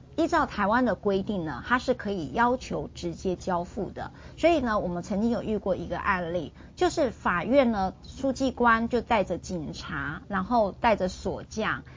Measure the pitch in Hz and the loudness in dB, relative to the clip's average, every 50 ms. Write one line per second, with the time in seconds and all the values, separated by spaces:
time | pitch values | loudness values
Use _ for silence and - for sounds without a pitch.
0 | - - - - 330 - 349 311 269 - - - 202 196 220 247 254 233 180 - | -20 -8 -2 0 0 2 2 2 2 0 0 0 2 2 4 4 4 2 0 0
1 | - 202 196 196 196 208 208 185 160 156 127 117 - - 240 254 - 269 - - | 0 0 2 2 0 -2 -4 -4 -4 -4 -6 -6 -2 0 0 0 2 0 -2 0
2 | - 208 202 185 147 - 131 233 233 247 247 247 - - 180 156 143 - - - | -2 -4 -4 -4 -4 -4 0 2 2 2 2 0 -2 -4 -6 -4 -6 -6 -8 -8
3 | 175 170 165 - - 190 175 175 - 196 180 170 175 - - 226 185 - - - | -6 -6 -6 -4 -2 -4 -4 -2 -2 -2 -2 -2 -2 -4 -6 -6 -6 -6 -6 -10
4 | 110 - - - - - - - - 330 349 302 254 233 214 202 - 180 175 175 | -12 -12 -12 -16 -18 -18 -2 4 4 6 6 6 2 0 0 0 0 -2 -4 -4
5 | 175 - 208 190 220 233 240 196 - 202 214 196 - 196 175 - 170 - 170 160 | -4 -2 -2 0 0 0 0 0 -2 -2 -2 -2 0 0 -2 -2 -2 -6 -6 -4
6 | - - 190 180 175 165 175 180 147 117 - - - - - - 359 339 - 349 | -2 0 0 0 -2 -2 -4 -4 -4 -6 -12 -16 -20 -10 -2 0 2 2 2 2
7 | 285 226 - - - 214 180 175 160 202 254 285 254 240 226 196 190 185 - - | 0 0 0 -2 -2 0 0 0 2 4 6 6 6 6 4 2 0 -2 -2 -6
8 | - - - - - 269 262 - 269 262 - - 247 240 226 170 - 147 247 226 | -14 -16 -8 -4 -2 -2 0 0 0 -2 2 4 4 4 6 4 2 2 0 0
9 | - - 240 208 180 - 175 - - - 185 170 147 - 165 - - - 175 143 | 2 2 2 2 2 0 -2 -6 -6 -6 -6 -6 -6 -6 -8 -10 -10 -8 -6 -6
10 | 139 143 156 139 - - 202 185 185 190 247 240 208 185 - - - 233 208 - | -6 -6 -8 -10 -8 -4 -2 -2 0 2 4 4 4 2 0 2 4 4 4 4
11 | 185 185 - - - 196 147 107 87 - - 220 208 170 143 123 - - - | 2 -2 -4 -4 -6 -6 -4 -6 -8 -8 -6 -4 -2 -2 -2 -4 -8 -12 -18